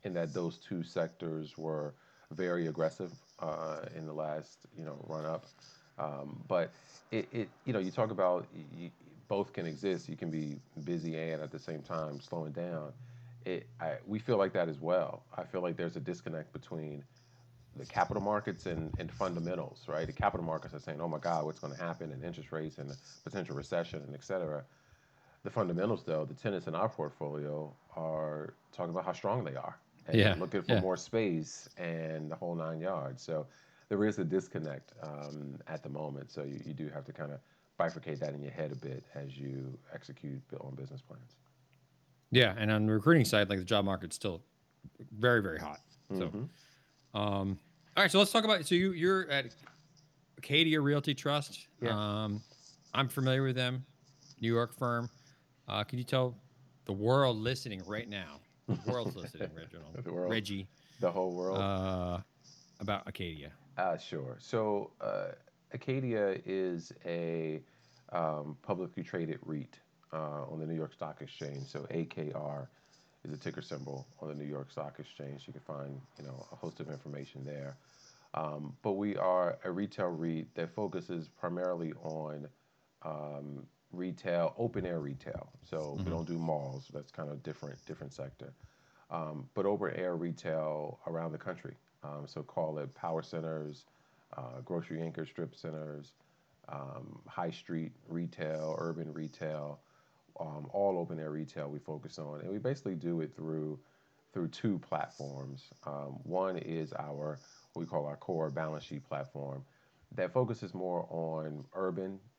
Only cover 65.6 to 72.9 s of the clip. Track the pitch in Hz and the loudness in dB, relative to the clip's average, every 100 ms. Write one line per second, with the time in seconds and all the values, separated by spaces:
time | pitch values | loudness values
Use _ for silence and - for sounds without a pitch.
65.6 | _ 123 - 131 131 110 101 92 - 95 | _ -6 -2 0 2 4 4 2 0 2
66.6 | 92 87 82 - 87 85 82 82 80 78 | 2 0 -4 -8 -4 0 0 2 0 -2
67.6 | - - - - - 87 80 76 73 71 | -6 -20 -20 -20 -4 0 2 0 -4 -8
68.6 | - 92 90 - 82 92 82 - 80 76 | -2 -2 0 -4 -2 -2 0 -2 -4 -6
69.6 | 67 - _ _ _ 80 76 73 - 80 | -6 -14 _ _ _ -4 -2 -4 -4 -4
70.6 | 78 82 76 - 78 73 69 - 73 69 | -2 -2 -2 -4 -8 -8 -12 -8 -8 -6
71.6 | 67 76 67 82 82 - 76 76 73 71 | -6 -8 -2 -2 -2 -4 -4 -2 -4 -4
72.6 | - - _ | -8 -14 _